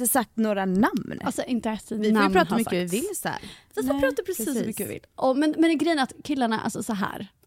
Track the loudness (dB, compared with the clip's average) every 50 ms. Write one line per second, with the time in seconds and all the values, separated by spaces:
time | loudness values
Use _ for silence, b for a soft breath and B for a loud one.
0 | 0 2 2 2 0 0 _ 0 0 2 2 2 0 2 4 4 4 4 2 0
1 | -4 -6 -8 -6 -6 -4 -4 -4 -4 -2 -2 -2 -2 -2 -4 -4 -6 -8 -4 0
2 | 2 4 4 6 4 6 6 4 4 4 2 0 0 0 0 -2 0 0 -2 -2
3 | -2 -4 -6 -6 -6 -6 -6 -6 B -14 B B B B -8 -6 -2 -2 0 2
4 | 2 0 0 -2 -4 -6 -6 -6 -4 -4 -2 -2 -2 -4 -4 -6 -6 -6 -8 -10
5 | -14 _ _ -2 0 2 2 2 2 2 2 4 4 4 4 2 2 2 2 2
6 | 0 -2 -4 -8 -8 -4 -2 0 0 0 0 0 -2 -4 -4 -4 -4 -4 -4 -2
7 | -4 -4 -6 -8 -12 -14 _ _ _